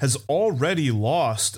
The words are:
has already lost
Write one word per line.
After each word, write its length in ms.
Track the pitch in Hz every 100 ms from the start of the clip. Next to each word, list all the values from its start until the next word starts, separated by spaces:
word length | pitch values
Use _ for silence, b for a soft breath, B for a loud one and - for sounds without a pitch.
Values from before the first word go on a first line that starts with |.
has 140 | 139 113 -
already 640 | 160 220 139 156 175 139
lost 680 | 110 110 170 131 107 -